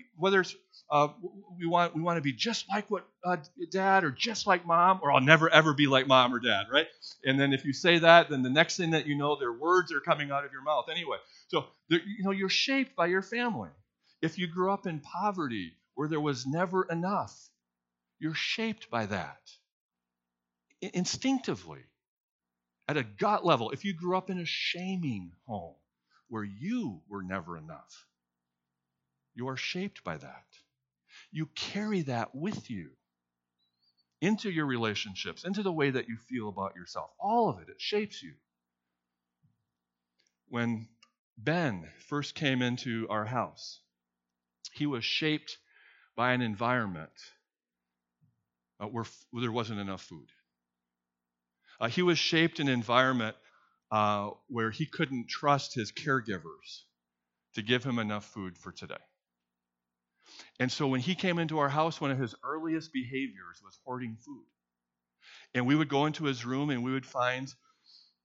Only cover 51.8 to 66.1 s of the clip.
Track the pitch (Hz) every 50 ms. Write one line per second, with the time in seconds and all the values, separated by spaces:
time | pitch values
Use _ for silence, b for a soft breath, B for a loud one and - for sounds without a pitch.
51.8 | 110 120 117 180 180 175 165 - - - 170 160 165 165 165 - 147 139 127 123
52.8 | 110 123 117 123 131 131 131 120 110 110 - - b b b b b b b b
53.8 | _ _ 107 107 104 104 104 101 101 104 - - _ - 120 117 113 110 107 -
54.8 | 151 - - - 160 131 135 120 113 - - - 151 143 143 135 - - - 123
55.8 | 107 - - - - 147 135 131 107 110 98 87 78 82 73 - - - - -
56.8 | - _ _ _ _ _ _ _ _ _ _ _ _ _ _ - 107 113 123 123
57.8 | 117 135 120 120 110 104 104 104 - - - 110 95 90 87 - - 92 - -
58.8 | 90 73 - - - _ _ _ _ _ _ _ _ _ _ _ _ _ _ _
59.8 | _ _ _ _ _ _ _ B B B B B B B B - 127 127 - -
60.8 | 151 135 131 127 120 180 180 - 196 185 170 170 165 156 160 156 143 139 139 151
61.8 | 160 165 156 - 151 139 135 131 131 110 - - - 131 147 160 160 165 160 160
62.8 | 156 - - 131 123 120 135 131 139 123 98 95 90 87 87 - 101 95 - _
63.8 | _ 131 127 123 127 117 110 107 110 143 139 107 - _ _ _ _ _ _ _
64.8 | _ _ _ _ _ _ _ B B B B B B B - 123 123 127 143 151
65.8 | 160 135 139 139 147 156